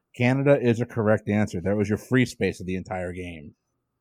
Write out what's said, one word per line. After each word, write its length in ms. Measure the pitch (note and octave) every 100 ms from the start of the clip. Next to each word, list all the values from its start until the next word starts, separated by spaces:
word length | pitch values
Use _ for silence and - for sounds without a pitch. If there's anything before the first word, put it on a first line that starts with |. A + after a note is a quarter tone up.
| _ -
Canada 420 | B2 C3 C#3 C#3+
is 200 | A#2+ A2+
a 60 | A#2+
correct 420 | - G#2+ G#2+ -
answer. 320 | G#2 G2 F#2
That 160 | E2+ G#2
was 120 | G2+
your 100 | G#2
free 280 | - B2+ B2
space 340 | - G2 F2+
of 60 | F2+
the 100 | F#2
entire 360 | F2 F#2 F2+
game. 420 | F2+ F2+ E2 D2+ - _ _ _ _